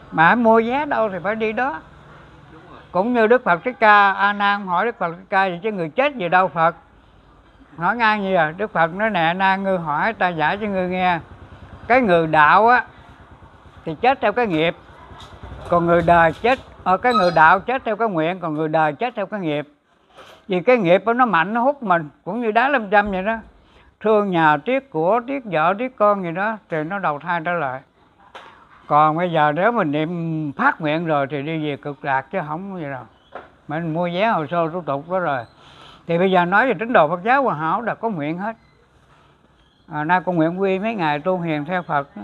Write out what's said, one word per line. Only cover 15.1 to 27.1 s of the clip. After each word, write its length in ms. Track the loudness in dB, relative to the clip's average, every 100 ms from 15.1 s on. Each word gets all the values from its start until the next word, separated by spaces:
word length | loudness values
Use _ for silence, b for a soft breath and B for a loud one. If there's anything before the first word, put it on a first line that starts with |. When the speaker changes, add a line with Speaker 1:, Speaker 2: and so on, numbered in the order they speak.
| -20 -20 -20 -20 -16 -2
Speaker 1:
Còn 160 | 0 4
người 160 | 2 6
đời 260 | 6 6 2
chết, 180 | -2 -2 -4 -10
ờ, 140 | -2 0
cái 160 | 2
người 180 | 2 2 6
đạo 240 | 6 6
chết 220 | 2 -6 -4
theo 100 | -2
cái 140 | -2
nguyện, 300 | 0 -2 -2
còn 140 | -6
người 140 | -4 -2
đời 260 | 0 0
chết 220 | 0 -6 -6
theo 100 | -8
cái 140 | -6
nghiệp." 280 | -4 -4 -6 _ _ _ B B B B -6
Vì 140 | -4
cái 160 | 2 2
nghiệp 260 | 4 4 2
đó 80 |
nó 120 | 0 2
mạnh, 280 | 2 0
nó 80 | 0
hút 220 | -2 -2
mình, 260 | 0 -2 -2 _ -10
cũng 160 | -6
như 100 | -2
đá 160 | 0 0
năm 220 | -2 0
trăm 220 | 0 0
vậy 120 | -4
đó. 140 | -4 -6 -10 _ b b b b
Thương 300 | 0 2 2
nhà, 280 | 2 2 2
tiếc 320 | 0 -4 -4
của, 320 | -2 0 0 -2
tiếc 160 | -10 -4
vợ, 280 | -2 0 0
tiếc 180 | -6 0
con 260 | 2 2
gì 80 | -2
đó, 260 | -4 -4 -6 -8
thì 140 | -6
nó 160 | -6 -4
đầu 200 | -4